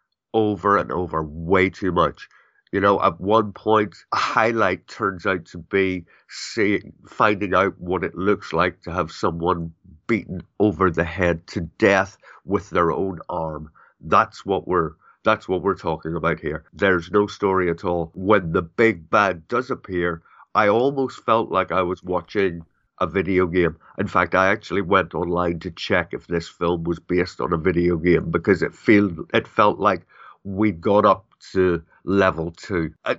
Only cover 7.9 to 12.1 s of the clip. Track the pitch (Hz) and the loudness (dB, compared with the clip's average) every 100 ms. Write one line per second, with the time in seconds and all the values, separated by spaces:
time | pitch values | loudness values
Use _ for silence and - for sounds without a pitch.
7.9 | 90 85 82 95 101 - 82 90 87 - | -4 -4 -2 -2 -2 -2 -2 -2 -4 -8
8.9 | 85 80 - 90 82 85 85 82 - - | -6 -6 -4 -4 -2 -2 -2 -4 -12 -20
9.9 | - - 110 - 92 - _ 107 80 92 | -20 -4 -4 -4 -10 -12 _ 0 4 2
10.9 | 82 85 90 90 82 - 104 80 - 104 | 2 -2 0 0 0 -4 -8 -8 0 2
11.9 | 98 98 | 4 0